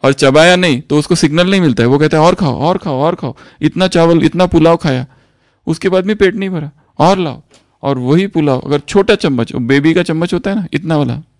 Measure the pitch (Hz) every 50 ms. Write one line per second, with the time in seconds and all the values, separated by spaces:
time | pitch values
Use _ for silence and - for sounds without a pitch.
0 | - 135 139 - 147 135 131 151 160 175 180 180 185 175 135 120 - _ 147 151
1 | 147 - 175 165 170 151 147 165 180 185 196 190 180 151 120 101 117 120 135 143
2 | 151 156 160 156 156 175 180 - 190 143 123 76 131 165 185 190 - 165 139 127
3 | 143 165 180 - - 131 110 - - - _ _ - 151 - 165 185 185 - 175
4 | 165 165 170 165 - 156 - 170 180 185 - 170 156 165 165 165 - 160 131 127
5 | 131 - _ _ _ _ _ _ _ _ _ _ _ - 160 - - 185 180 185
6 | 185 196 214 208 202 190 208 220 196 190 185 165 151 147 _ _ _ _ _ -
7 | 147 170 196 190 180 151 123 117 _ _ _ _ _ _ _ _ - 139 139 127
8 | 123 127 147 170 196 196 - 170 151 147 131 123 - - 143 - - - - 202
9 | 196 - 214 - - 165 135 120 117 - - - 123 117 135 139 143 160 160 180
10 | 175 - 160 160 170 175 - 175 - 202 196 220 185 - - 147 - 160 165 151
11 | 143 123 120 139 160 _ _